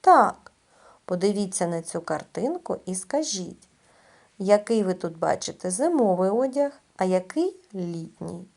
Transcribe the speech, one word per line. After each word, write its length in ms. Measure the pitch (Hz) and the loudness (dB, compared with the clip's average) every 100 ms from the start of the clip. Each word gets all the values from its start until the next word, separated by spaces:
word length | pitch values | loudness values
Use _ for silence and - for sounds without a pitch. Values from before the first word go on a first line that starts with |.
Так. 520 | - 330 208 - - _ _ _ - - | 8 8 6 0 -18 _ _ _ -20 -20
Подивіться 600 | - 180 190 202 196 190 175 | -6 0 0 0 -2 -2 -2
на 160 | 170 | -2
цю 180 | 165 170 | -4 -8
картинку 760 | 170 156 - - 233 349 - - | -4 -6 -4 -4 -4 -4 -6 -8
і 100 | - | -6
скажіть, 760 | 185 - 285 302 190 175 - _ _ _ _ _ - _ _ | -8 -4 -4 -2 -6 -8 -12 _ _ _ _ _ -20 _ _
який 440 | 190 208 208 226 | 4 4 4 0
ви 120 | 190 | 0
тут 240 | 185 175 160 | -2 -4 -2
бачите 520 | 160 - - - 185 | -2 -2 -4 -8 -6
зимовий 600 | 185 311 330 220 180 190 | -2 0 2 2 2 2
одяг, 420 | 220 269 269 285 - _ - | 0 0 0 -2 -4 _ -4
а 80 | |
який 520 | 190 185 185 302 370 392 _ | 0 0 -2 -2 -2 -4 _
літній? 720 | 196 175 165 165 - 170 175 185 | -8 -6 -6 -10 -12 -12 -12 -14